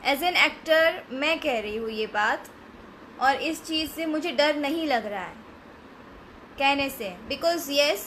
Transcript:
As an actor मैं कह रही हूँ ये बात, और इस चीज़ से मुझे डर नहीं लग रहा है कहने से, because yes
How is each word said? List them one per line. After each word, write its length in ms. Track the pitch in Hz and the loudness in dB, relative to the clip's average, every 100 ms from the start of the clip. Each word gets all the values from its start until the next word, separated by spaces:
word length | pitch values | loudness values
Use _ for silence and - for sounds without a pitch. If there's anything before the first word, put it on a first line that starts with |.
| - | 2
As 100 | 269 | 2
an 160 | 349 | 2
actor 580 | 349 294 311 - 320 330 359 - | 4 2 2 2 4 6 2 -8
मैं 280 | 254 294 320 | -4 -2 0
कह 200 | 311 240 | 0 -2
रही 180 | 214 214 | -2 -4
हूँ 120 | 226 | -6
ये 180 | 220 214 | -4 -4
बात, 420 | 208 214 277 - - - - - - - - | 0 0 0 -6 -20 -20 -20 -20 -20 -20 0
और 160 | 254 269 | 2 2
इस 280 | 302 311 | 0 -6
चीज़ 280 | - 320 311 | -4 -2 -2
से 140 | - 320 | -4 -2
मुझे 260 | 311 330 | -2 -2
डर 240 | 254 294 294 | 2 2 4
नहीं 320 | 285 330 320 | 0 -2 0
लग 180 | 247 214 | 0 -2
रहा 180 | 202 | -8
है 100 | 170 220 - - - - - - - - - - - - | -10 -14 -20 -20 -20 -20 -20 -20 -20 -20 -20 -20 -20 0
कहने 300 | 277 277 277 | 2 2 -2
से, 260 | 269 208 180 226 | -4 -10 -10 -8
because 360 | 247 330 339 277 | -2 0 0 0
yes 280 | 285 294 392 | 2 2 2